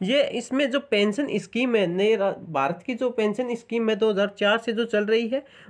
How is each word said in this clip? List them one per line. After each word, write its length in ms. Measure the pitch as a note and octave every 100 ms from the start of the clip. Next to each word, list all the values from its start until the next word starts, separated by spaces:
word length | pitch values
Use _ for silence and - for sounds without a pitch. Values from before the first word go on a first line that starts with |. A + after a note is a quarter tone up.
ये 200 | F#3+ C#4 -
इसमें 380 | A#3+ A3+ C4 C#4
जो 80 | C4+
पेंशन 460 | C4+ G#3 G#3 G#3 C#4+ G#3+
स्कीम 380 | - A3+ B3+ A3+
है, 100 | F3+
नए 280 | F3+ G#3 A3
रा-, 200 | G3 - E3
भारत 340 | D3 C3+ E3+ -
की 100 | B3
जो 140 | B3+
पेंशन 440 | A#3+ G#3+ G#3 B3+ A#3
स्कीम 340 | - A#3 A3+
है 60 | G#3
दो 140 | A3
हज़ार 160 | G3 G3+ G3
चार 180 | G3+ A3
से 160 | A#3
जो 120 | A3 A#3
चल 200 | G#3 G#3+
रही 220 | A3+ A3+
है 140 | C4+ - -